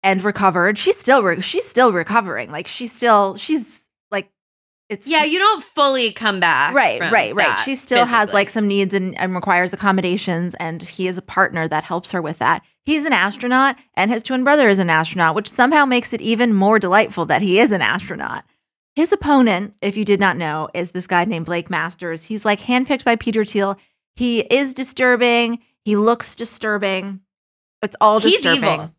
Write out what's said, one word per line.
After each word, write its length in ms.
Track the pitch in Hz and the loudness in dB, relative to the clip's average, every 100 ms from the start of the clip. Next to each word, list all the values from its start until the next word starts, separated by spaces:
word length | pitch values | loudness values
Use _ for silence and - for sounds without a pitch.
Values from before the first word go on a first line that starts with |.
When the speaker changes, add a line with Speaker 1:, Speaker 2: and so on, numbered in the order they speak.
Speaker 1:
and 180 | 190 190 | 0 0
recovered. 560 | 196 202 196 175 180 214 | -2 0 0 2 0 0
She's 180 | - 440 | 0 -2
still 240 | - 269 | 2 2
re-, 160 | 190 170 | 4 -2
she's 260 | 190 349 - | -4 -4 -2
still 240 | - 247 | 2 2
recovering. 600 | 180 165 220 190 113 113 | 2 0 -2 -2 -8 -8
Like, 160 | 151 - | -10 -12
she's 240 | - 240 | -10 -10
still, 440 | - 240 214 196 190 | -2 4 4 4 -2
she's, 520 | - 311 220 - _ _ _ | -4 -2 -2 -12 _ _ _
like, 180 | 202 - _ _ _ _ _ _ | -8 -8 _ _ _ _ _ _
it's 180 | 208 254 | -12 -2
Speaker 2:
Yeah, 160 | 320 | 0
you 140 | 302 339 | 0 2
don't 240 | 403 403 | 2 0
fully 480 | - - 277 262 233 | -4 0 2 2 -2
come 260 | - 220 190 | -2 -2 0
back 340 | 175 139 143 | 2 2 2
Speaker 1:
Right, 240 | 269 220 120 | 2 2 0
Speaker 2:
from 120 | - | 0
Speaker 1:
right, 220 | 226 117 | 0 0
right. 220 | 170 - 101 | 0 0 0
Speaker 2:
that 60 | |
Speaker 1:
She 120 | - 262 | -2 -4
still 280 | - 247 | 0 2
has, 240 | 240 233 208 | 2 2 2
Speaker 2:
physically. 60 | 208 | 0
Speaker 1:
like, 80 | 202 | 0
some 180 | 226 208 | 0 0
needs 240 | 202 190 | 0 0
and, 220 | 196 185 - | -2 -4 -4
and 160 | 185 | -4
requires 380 | 180 175 175 180 | -4 0 0 0
accommodations, 840 | 190 202 190 180 180 - 170 175 160 | 0 0 2 0 -2 -2 -4 -4 -6
and 260 | 170 165 | -10 -10
he 240 | 170 - 185 | -12 -6 -6
is 100 | 185 | -6
a 40 | |
partner 440 | - - 190 175 160 | -6 0 0 0 -2
that 160 | 151 | -2
helps 260 | - 175 - | -2 -6 -4
her 100 | 185 | -6
with 180 | 156 165 | -6 -2
that. 240 | 120 170 _ _ | 0 0 _ _
He's 200 | - 302 | -4 -2
an 80 | 302 | 0
astronaut, 640 | 233 190 202 247 254 269 262 _ | 0 0 -2 -2 2 2 0 _
and 160 | - 196 | -4 -2
his 120 | 233 | -2
twin 220 | - 262 | -4 -2
brother 240 | 254 294 247 | 2 4 4
is 100 | 196 | 4
an 100 | 175 | 2
astronaut, 440 | 160 160 180 165 | 2 0 0 2
which 140 | 156 208 | 2 -4
somehow 380 | - 254 302 277 | 2 4 4 4
makes 260 | 247 240 | 2 -2
it 80 | 233 | -6
even 320 | 220 226 247 | -2 2 2
more 260 | 208 196 220 | 4 4 2
delightful 440 | 190 190 - - 165 | 4 2 2 -2 0
that 160 | 147 | 0
he 160 | 196 185 | 2 4
is 120 | 240 | 4
an 80 | 196 | 2
astronaut. 640 | 117 170 - 151 69 - - _ _ _ _ - | 0 -2 -6 -10 -8 -10 -14 _ _ _ _ -2
His 160 | 330 | 0
opponent, 640 | 403 294 277 240 180 202 _ | 0 2 4 4 0 -6 _
if 160 | 202 202 | -6 -4
you 80 | |
did 160 | 208 196 | 0 2
not 160 | 196 175 | 2 0
know, 320 | 160 151 156 | -4 -4 -6
is 160 | 170 175 | -6 -8
this 160 | 185 180 | -8 -2
guy 180 | 180 | 0
named 220 | 175 170 160 | 0 -4 -4
Blake 240 | 170 170 | -6 -4
Masters. 540 | 175 165 - 180 165 | -6 -6 -8 -10 -10
He's, 200 | - 220 | -8 -6
like, 160 | 214 208 | -2 -2
handpicked 440 | - 247 262 269 | 0 -2 0 -2
by 120 | - 233 | 0 0
Peter 280 | - 220 208 | 0 -2 -2
Thiel. 320 | 208 196 196 _ _ _ - | -2 -2 -4 _ _ _ -4
He 240 | 247 233 | -2 -2
is 340 | - 254 277 | 2 0 0
disturbing. 840 | 262 262 - 254 247 240 233 233 233 _ _ - | -4 -8 -2 0 2 2 2 0 -4 _ _ -2
He 100 | 208 | 2
looks 380 | 214 233 - - | 2 0 -4 -12
disturbing. 840 | 233 - 220 208 196 190 196 190 _ _ _ _ _ _ | -12 -8 -4 -2 -2 -4 -6 -12 _ _ _ _ _ _
It's 140 | 214 - | -10 2
all 180 | 214 220 | 4 4
Speaker 2:
He's 140 | 214 | 4
Speaker 1:
disturbing. 300 | 403 175 262 185 | 2 2 0 0
Speaker 2:
evil. 200 | 156 156 | -2 -6